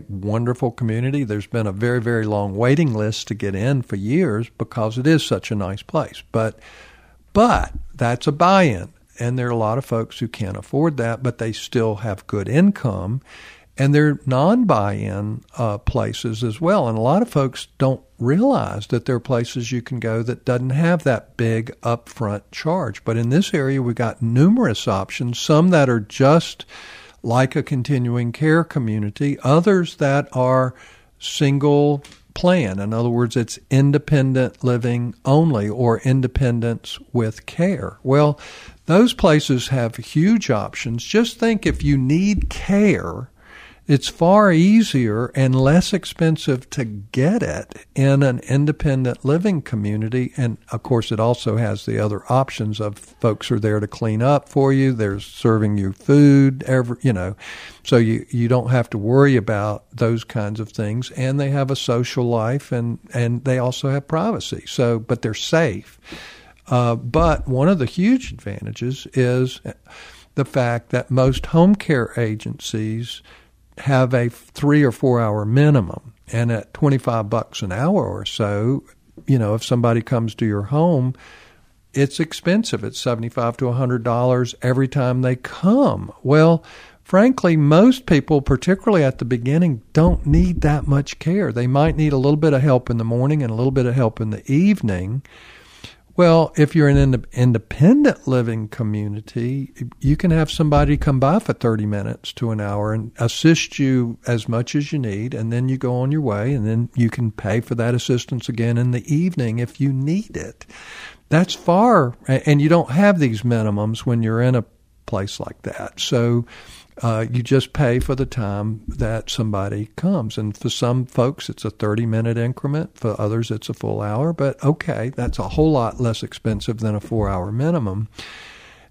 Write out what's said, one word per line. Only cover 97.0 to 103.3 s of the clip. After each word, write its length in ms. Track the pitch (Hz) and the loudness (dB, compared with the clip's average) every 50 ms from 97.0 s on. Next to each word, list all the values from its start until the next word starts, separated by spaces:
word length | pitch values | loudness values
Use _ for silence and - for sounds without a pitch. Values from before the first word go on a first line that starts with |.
| 139 135 127 | 6 4 2
ind-, 140 | 120 - - - | 0 -2 -6 -2
independent 920 | 123 123 127 117 107 - _ - - 139 185 262 294 294 262 - - - | 2 2 4 2 2 -2 _ 0 4 6 6 8 6 6 4 2 0 -2
living 440 | 151 131 123 120 117 113 110 107 107 | 0 0 0 0 0 -2 -4 -6 -8
community, 1040 | - - 113 107 104 107 104 104 104 107 107 - - 120 117 123 135 139 135 - - - 127 117 - - | -6 -4 -4 -2 -2 -2 -4 -4 -6 -8 -12 -10 -8 -6 -4 -4 -4 -6 -8 -10 -10 -12 -12 -12 -10 -2
you 160 | - 135 147 | 0 0 2
can 160 | - - 180 | 2 2 2
have 180 | 160 160 156 143 | 2 2 2 0
somebody 460 | - - 160 151 147 143 147 143 147 | 0 0 0 2 4 4 4 4 2
come 240 | 135 - 151 135 127 | 2 2 0 2 2
by 200 | 131 139 170 226 | 2 2 2 2
for 120 | - - | 0 -2
thirty 340 | 113 - - 117 110 107 104 | -4 -2 -2 -2 0 0 -2
minutes 460 | 104 104 101 98 110 120 - - - - | -2 -2 -4 -4 -6 -8 -10 -12 -16 -10
to 160 | - 123 113 | -6 -4 -4
an 100 | 110 107 | -4 -4
hour 320 | 104 101 101 104 104 107 110 | -4 -4 -4 -4 -4 -4 -4
and 180 | 113 110 117 - - | -4 -6 -8 -6 -4
assist 600 | 120 113 | -4 -4